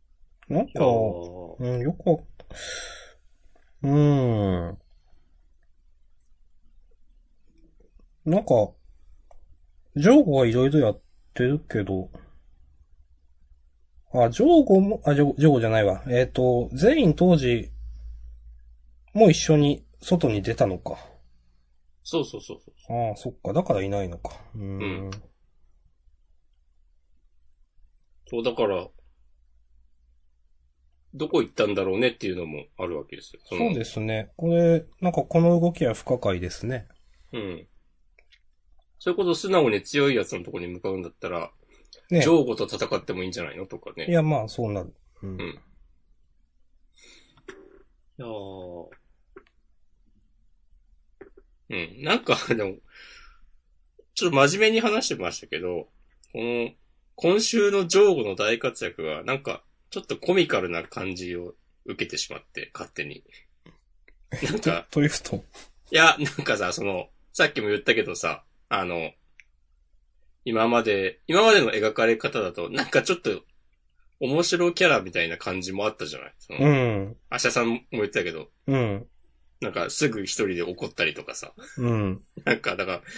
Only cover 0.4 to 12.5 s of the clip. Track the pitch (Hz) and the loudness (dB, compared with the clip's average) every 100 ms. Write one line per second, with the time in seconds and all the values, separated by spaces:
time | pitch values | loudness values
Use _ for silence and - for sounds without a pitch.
0.4 | - 147 196 - 135 117 107 87 87 90 | -4 -2 -2 2 4 4 0 -4 -10 -14
1.4 | 85 82 123 123 135 190 - 156 - - | -14 -8 -6 -4 -4 0 2 0 -2 -20
2.4 | - - - - - - - _ _ _ | -20 -16 -14 -12 -14 -18 -20 _ _ _
3.4 | - _ _ - 139 147 147 143 123 110 | -20 _ _ -6 0 4 6 4 2 2
4.4 | 98 90 87 101 - - _ - _ _ | 2 0 -2 -10 -18 -20 _ -20 _ _
5.4 | _ _ _ _ _ _ _ _ _ - | _ _ _ _ _ _ _ _ _ -20
6.4 | _ - - - - - - _ _ _ | _ -20 -20 -20 -20 -20 -20 _ _ _
7.4 | _ _ - _ - - - _ 156 190 | _ _ -20 _ -20 -20 -20 _ 0 0
8.4 | 156 120 101 - - - - - _ - | 4 2 2 -4 -20 -20 -20 -20 _ -20
9.4 | - - _ _ _ 143 175 285 208 135 | -20 -20 _ _ _ 2 6 8 6 4
10.4 | 120 120 135 151 113 - _ _ - - | 4 4 4 4 2 0 _ _ -10 -2
11.4 | 123 151 - 110 101 95 92 - - - | 0 0 -4 -4 -4 -6 -8 -14 -20 -20
12.4 | - | -20